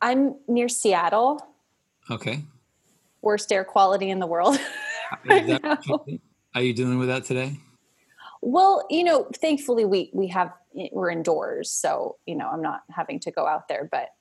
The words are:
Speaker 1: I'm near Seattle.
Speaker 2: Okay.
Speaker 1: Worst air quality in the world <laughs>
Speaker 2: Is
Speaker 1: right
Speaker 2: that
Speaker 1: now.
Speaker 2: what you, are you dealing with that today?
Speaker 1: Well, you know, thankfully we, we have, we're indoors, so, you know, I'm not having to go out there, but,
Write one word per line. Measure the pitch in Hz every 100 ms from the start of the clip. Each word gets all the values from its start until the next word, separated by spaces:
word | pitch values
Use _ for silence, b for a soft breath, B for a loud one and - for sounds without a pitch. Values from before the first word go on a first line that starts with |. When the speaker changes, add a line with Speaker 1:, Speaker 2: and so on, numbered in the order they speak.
Speaker 1:
I'm | 233 262 277 - -
near | 240 240
Seattle. | - 220 180 170 202 247 294 - _ _ _ _ _ -
Speaker 2:
Okay. | 113 - 135 151 _ _ _ _ _ _ _
Speaker 1:
Worst | 214 208 -
air | 196
quality | 190 208 190 196 190
in | 190
the | 175
world | 170 180
<laughs> | 277 - - 880 - - -
Speaker 2:
Is | -
Speaker 1:
right | 403 -
Speaker 2:
that | 302
Speaker 1:
now. | 302 294 -
Speaker 2:
what | 302 -
you, | 156 _ _ _ 127
are |
you | 127
dealing | 117 127 127
with | 127
that | 131
today? | 127 127 131 143 _ _ _ B B B B B
Speaker 1:
Well, | - 294 381 392 -
you | 311
know, | 349 294 - -
thankfully | 320 285 269 233
we, | 208 190 -
we | 190 190
have, | 180 175 - _ - 190
we're | - 180
indoors, | 170 165 156 - - -
so, | - 156 143 - - -
you |
know, | 160 -
I'm | 156
not | 156 - -
having | 175 160 175
to | 170
go | 165 160
out | 156 -
there, | 139 151
but, | 135 120 _